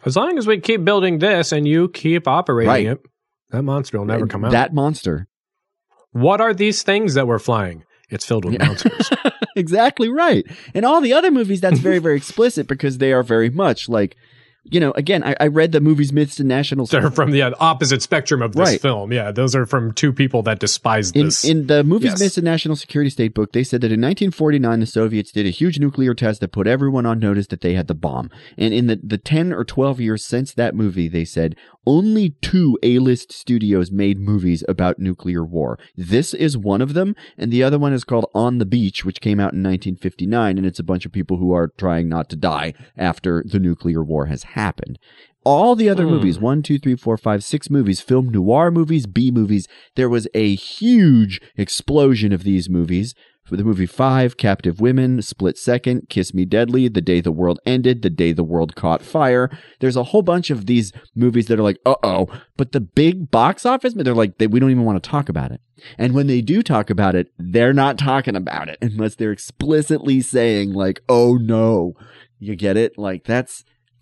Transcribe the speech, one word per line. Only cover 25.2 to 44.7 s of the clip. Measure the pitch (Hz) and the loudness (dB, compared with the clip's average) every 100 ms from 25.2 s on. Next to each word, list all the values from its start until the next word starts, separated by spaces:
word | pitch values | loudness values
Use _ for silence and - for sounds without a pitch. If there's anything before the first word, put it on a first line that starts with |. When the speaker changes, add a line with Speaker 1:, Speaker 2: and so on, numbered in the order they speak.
| 101 | -2
Speaker 2:
did | 107 98 | -2 -2
a | |
huge | - 175 147 | 0 0 0
nuclear | 143 139 127 | -2 0 0
test | 117 113 104 | 0 -2 -2
that | 98 | -4
put | 104 101 | -2 0
everyone | 135 139 131 117 | 0 0 0 0
on | 113 | 0
notice | 107 101 95 | 0 0 -2
that | 90 | -4
they | 90 | -2
had | 90 78 | -2 -2
the | |
bomb. | 78 76 62 - - - - | -4 -6 -6 -10 -14 -16 -4
And | 110 | -2
in | 113 120 | 0 0
the, | 104 | -2
the | 104 104 | -4 -8
ten | - 156 180 | -2 -2 0
or | 107 | -4
twelve | 120 135 139 127 | -4 -2 -2 -2
years | 110 107 | -4 -4
since | - 120 135 | -4 -4 -4
that | - 117 | -2 -2
movie, | 107 104 90 82 | 0 -2 0 -2
they | 85 | -2
said | 82 80 80 - - _ - | -4 -2 -4 -4 -18 _ 2
only | 156 214 220 180 - | 2 4 2 0 -4
two | - 185 156 110 | -2 2 2 2
A-list | 120 123 131 123 - | 2 4 2 0 -4
studios | - - 120 104 95 90 | -10 -2 0 2 0 0
made | 98 101 98 | 0 0 0
movies | 101 104 90 85 - | -2 0 0 0 -2
about | 92 90 - | -2 -2 -2
nuclear | 92 90 90 85 | -4 -4 -4 -4
war. | 82 85 64 58 - - | -4 -4 -4 -8 -14 -12
This | 87 113 170 | -2 0 0
is | - 156 | -2 -2
one | 127 101 101 | -2 -2 0
of | 135 | 0
them, | 160 196 208 - - | -2 -4 -6 -14 -8
and | 117 | -2
the | 120 | 0
other | 131 147 | 2 2
one | 143 | 0
is | 131 | -2
called | - 117 - | -2 -2 -2
On | 101 123 123 | 0 0 0
the | 95 | 0
Beach, | 120 98 - | 0 0 -4
which | 92 - | -8 -4
came | 107 101 | -2 0
out | 98 | 0
in | 90 | -2
nineteen | 95 92 95 | -2 -2 -4
fifty-nine, | 90 92 - 92 120 107 95 | -6 -8 -6 -2 0 0 0
and | 95 | -2
it's | - | -4
a | |
bunch | 87 90 85 | -4 -6 -4
of | |
people | 98 80 90 | -6 -4 -2
who | 90 | 0
are | 87 82 - | 0 -2 -4
trying | 92 85 82 | -4 -2 -2
not | 82 78 | -4 -6
to | |
die | 80 82 73 80 - - | -6 -4 -4 -6 -10 -16
after | - 90 - 92 85 - | -6 -4 -4 -2 -2 -2
the | 101 | -2
nuclear | 90 85 85 82 | -2 -2 -2 -2
war | 78 76 73 | -2 -4 -4
has | 67 - | -6 -8
happened. | 120 104 | -6 -6